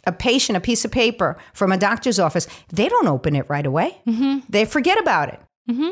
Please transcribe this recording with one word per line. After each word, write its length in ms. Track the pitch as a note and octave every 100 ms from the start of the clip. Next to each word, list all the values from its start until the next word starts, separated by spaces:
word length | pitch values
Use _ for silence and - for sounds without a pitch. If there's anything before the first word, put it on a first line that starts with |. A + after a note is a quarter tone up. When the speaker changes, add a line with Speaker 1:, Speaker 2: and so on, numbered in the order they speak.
| -
Speaker 1:
a 60 |
patient 460 | F3+ C4 B3+ - F#3+
a 20 |
piece 240 | A#3+ A#3 A3+
of 60 |
paper 460 | A#3+ A#3 A#3 D#3+ - -
from 180 | - F#3+
a 60 | F#3+
doctor's 420 | G3+ A3 B3+ G3+
office? 260 | E3 E3+ - - -
They 160 | E3+ C4+
don't 180 | A#4+ G#3
open 280 | C3+ D#3 C#3+
it 100 | -
right 160 | C#3+ D3
away. 320 | C#3+ C4+ - A#3
Speaker 2:
Mm-hmm. 320 | A3+ C4+ C#4 -
Speaker 1:
They 180 | G#3 A3
forget 340 | D4+ C4+ G#4+
about 300 | F4+ F3+ C#3+
it. 100 | - _ _ -
Speaker 2:
Mm-hmm. 180 | A#3+ D#4+